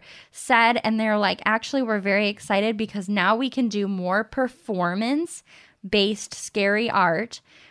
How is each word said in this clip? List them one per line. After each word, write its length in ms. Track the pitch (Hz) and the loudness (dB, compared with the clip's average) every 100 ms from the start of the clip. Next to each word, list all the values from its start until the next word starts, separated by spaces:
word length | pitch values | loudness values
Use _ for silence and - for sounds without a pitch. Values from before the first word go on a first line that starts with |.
| - - - | -10 -20 -20
said. 480 | - - 233 233 233 | -10 2 4 6 4
And 140 | - 220 | 0 0
they're 200 | 220 208 | 0 2
like, 240 | 196 - | 0 0
"Actually, 380 | - 220 - 277 | 0 -2 0 -2
we're 180 | 233 214 | 0 -2
very 300 | 196 196 208 | 0 0 0
excited 480 | 208 - 202 214 214 | -2 -2 0 0 -2
because 320 | 220 208 190 | -4 -6 -2
now 260 | 208 185 226 | 2 2 2
we 140 | 262 | 0
can 180 | 262 240 | 0 -2
do 180 | 202 196 | 0 -2
more 340 | 190 180 202 | -2 0 0
performance-based 2000 | 226 269 254 - - 185 175 190 233 294 339 - - - - _ 190 208 202 202 - | -2 -2 -4 -4 -6 -2 -2 0 0 -2 -4 -8 -20 -20 -20 _ 0 2 2 0 -8
scary 560 | - - 208 196 208 233 | -14 -8 -2 2 2 0
art. 520 | 196 180 165 233 - _ - - | 2 2 2 -4 -12 _ -20 -20